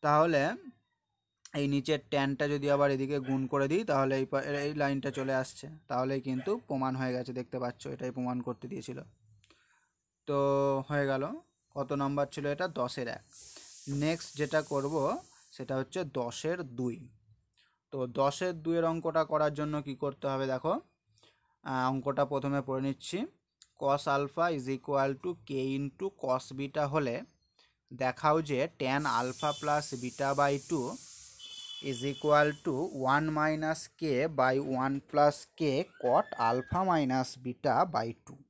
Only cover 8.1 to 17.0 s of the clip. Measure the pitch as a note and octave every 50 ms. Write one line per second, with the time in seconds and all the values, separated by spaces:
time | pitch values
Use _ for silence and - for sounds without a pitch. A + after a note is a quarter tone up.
8.1 | A#2+ C3 B2 B2 B2 B2+ A#2+ - A#2+ - - A#2+ G2+ - - - B2 C3 - -
9.1 | - _ _ _ - - _ - - _ _ _ _ _ _ _ _ _ _ _
10.1 | _ _ _ - C#3+ C#3 C#3 C#3 C#3 C#3 C#3 C#3 C3+ C3+ C3 - C#3+ D3 C#3+ C3+
11.1 | C3+ C3+ C3+ D#3+ A#3+ D#4+ - _ _ _ _ _ _ C#3+ C3+ B2+ D3 C#3 C#3+ C#3
12.1 | C#3+ C#3+ C#3+ C#3 - - C#3 C#3+ C#3+ C#3+ F3 F#3 D#3 D#3 B2 B2+ - - B2+ A#2
13.1 | - - - - - - - - - - - - - - - - C#3 C#3+ D3 D#3
14.1 | E3 E3+ - - - C#3 D3 C#3 - D#3 D3 - D3 C#3 C3+ C#3 D#3 D#3+ C3+ D3
15.1 | A3 E4+ - - - - - - - - C3+ A#2 C3+ C3 C3+ - - F#3 F#3 D3
16.1 | - C#3+ A#2+ A#2+ A#2 - - D#3 F3 F3+ E3+ C3+ B2 A#2+ B2+ B2 A#2 -